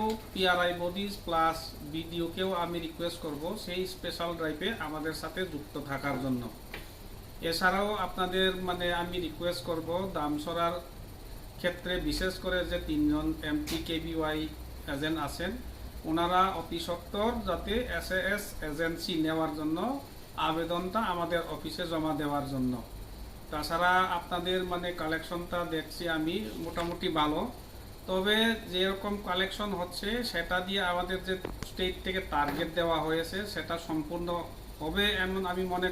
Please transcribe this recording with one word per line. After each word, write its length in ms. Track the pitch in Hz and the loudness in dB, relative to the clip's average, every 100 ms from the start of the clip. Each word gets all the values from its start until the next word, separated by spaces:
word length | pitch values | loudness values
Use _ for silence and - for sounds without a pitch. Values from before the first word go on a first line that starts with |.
| 220 226 - | 0 0 -4
পিআরআই 400 | 196 185 175 175 175 | 2 4 6 4 2
বডিজ 340 | 175 185 202 196 - | -2 -2 -4 -4 0
প্লাস 320 | 165 165 160 - - 147 | 4 4 2 -6 -10 -6
বিডিওকেও 580 | 160 165 170 170 185 190 | -6 -4 -2 -2 0 0
আমি 240 | 180 170 170 | 0 0 -2
রিকোয়েস্ট 400 | 160 - 170 - | -4 -4 -4 -2
করব 220 | 165 143 165 - - | -6 -4 -4 -4 -4
সেই 220 | 180 185 | -2 -2
স্পেশাল 440 | - 175 - 170 165 | -4 -6 -2 -2 0
ড্রাইভে 340 | 160 151 190 226 | -2 0 -2 -2
আমাদের 340 | 151 151 156 | -4 -2 -2
সাথে 280 | 156 160 185 185 | -2 -4 -2 -2
যুক্ত 220 | 143 - 147 131 | -4 -6 -8 -4
থাকার 280 | 135 143 127 | -2 0 0
জন্য। 200 | 135 123 117 - - - - - - - - - | 0 0 -2 -8 -12 -12 -12 -12 -12 -12 -12 -6
এছাড়াও 480 | 165 160 185 190 202 208 | -2 4 4 4 2 0
আপনাদের 540 | 180 - 180 185 190 185 | -2 0 2 4 4 4
মানে 380 | 185 175 175 | 0 0 2
আমি 240 | 175 175 180 160 | 0 0 -2 -2
রিকোয়েস্ট 360 | - 175 170 - | -2 -2 -2 -2
করব 440 | 160 160 175 190 | -2 0 0 0
দামসরার 640 | 165 147 147 160 170 170 175 - - - - - - - - | 0 0 0 -2 0 2 0 -6 -12 -12 -12 -12 -12 -12 -2
ক্ষেত্রে 360 | 180 175 175 180 | -2 -2 -2 0
বিশেষ 340 | 151 151 185 185 | 0 2 0 0
করে 220 | 185 180 165 | 0 0 2
যে 120 | 175 175 | -2 0
তিনজন 460 | 151 151 151 156 156 | 2 4 4 2 -2
এমপিকেবিওয়াই 1040 | 156 151 151 165 165 165 165 160 156 156 156 - - - - | 0 -2 0 -2 -2 -2 -2 0 0 0 -2 -6 -10 -10 -6
এজেন্ট 240 | 139 156 160 | -2 0 0
আছেন, 320 | 143 - 180 247 - - - - 160 | -2 -2 -4 -4 -8 -10 -10 -8 0
ওনারা 360 | 160 175 180 190 165 | 2 6 6 6 4
অতি 200 | 160 165 | -2 -4
সত্বর 500 | 165 170 - 202 226 233 196 | -2 -4 -2 2 2 2 0
যাতে 260 | 165 - 226 247 170 | 0 2 0 0 -2
এসএএস 440 | - 185 185 202 202 - | 0 0 2 0 -2 -6
এজেন্সি 500 | 156 147 165 165 - | -4 0 0 0 0
নেওয়ার 380 | 165 156 160 160 151 | 2 4 4 2 0
জন্য 220 | 151 165 226 277 - - - - | 0 2 0 -2 -6 -12 -12 -2
আবেদনটা 640 | 156 160 165 175 180 208 | 0 2 2 0 0 0
আমাদের 420 | 214 175 165 170 165 156 | 0 0 2 0 0 -4
অফিসে 320 | 160 170 170 | -6 -4 -2
জমা 280 | 160 156 147 | 0 2 2
দেওয়ার 300 | 147 143 135 | 2 0 0
জন্য। 240 | 135 127 123 - - - - - - - | 0 0 0 -6 -10 -10 -10 -10 -12 -6
তাছাড়া 400 | 151 151 170 180 185 185 175 | -4 0 4 8 8 6 2
আপনাদের 460 | - 180 175 185 | 0 -2 2 2
মানে 280 | 180 175 175 | 2 0 -2
কালেকশনটা 760 | 170 156 160 - 175 170 175 165 | -2 0 0 -2 -4 -2 -2 0
দেখছি 440 | 160 156 - 170 | -2 -4 -4 -2
আমি 400 | 160 156 196 214 170 | 2 2 0 -2 -4
মোটামুটি 500 | 165 170 170 170 180 | -4 -2 -2 0 0
ভালো, 420 | 160 151 156 240 - - - - - - | 4 4 4 -2 -6 -12 -14 -14 -12 -2
তবে 280 | 185 196 214 226 220 175 | 2 6 6 6 2 -2
যেরকম 460 | 180 190 190 208 202 190 | 2 2 2 -2 -2 0
কালেকশন 440 | 180 190 - 208 190 | 2 2 0 -2 0
হচ্ছে 440 | 175 - 202 240 | -2 -2 -2 0
সেটা 340 | 233 170 170 180 | 0 0 2 0
দিয়ে 220 | 185 196 | 2 2
আমাদের 360 | 180 175 180 185 | 2 2 2 -2
যে 140 | 185 185 - - - | -2 -2 -2 -6 -8
স্টেট 260 | - 185 180 | -2 -2 0
থেকে 160 | 185 185 | -2 -2
টার্গেট 500 | 185 147 143 143 165 175 | 0 2 2 2 0 2
দেওয়া 220 | 170 160 | 4 4
হয়েছে 360 | 156 165 165 185 208 | 4 2 0 -2 -4
সেটা 220 | 170 151 170 - | -4 -4 -4 -2
সম্পূর্ণ 420 | 156 151 170 170 170 165 - - - | -2 -2 -2 -2 -2 -4 -10 -12 -6
হবে 260 | 160 185 208 | -2 2 4
এমন 340 | 190 185 190 185 | 4 2 2 0
আমি 180 | 185 185 | 0 0
মনে 240 | 180 180 | 2 0